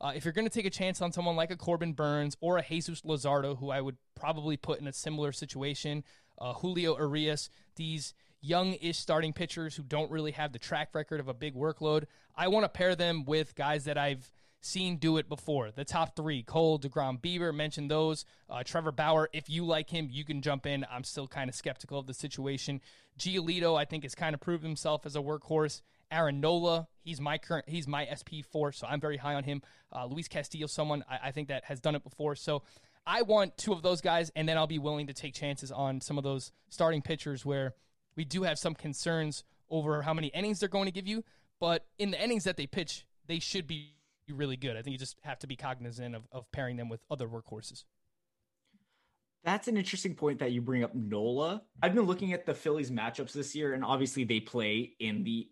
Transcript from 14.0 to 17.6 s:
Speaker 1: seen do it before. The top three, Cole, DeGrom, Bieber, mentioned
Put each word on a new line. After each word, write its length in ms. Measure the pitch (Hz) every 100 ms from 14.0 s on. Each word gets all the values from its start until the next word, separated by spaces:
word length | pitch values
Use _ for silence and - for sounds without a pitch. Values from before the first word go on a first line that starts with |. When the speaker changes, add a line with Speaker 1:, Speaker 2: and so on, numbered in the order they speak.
| 143 135 - _ _ _
Speaker 1:
seen 360 | - 185 185 170
do 220 | 160 160
it 100 | 147
before. 420 | 147 - 143 110
The 140 | 117
top 320 | 143 170 160 -
three, 260 | 156 139
Cole, 380 | 110 165 165 156
DeGrom, 400 | 135 156 135 123
Bieber, 340 | 170 180 170
mentioned 360 | 147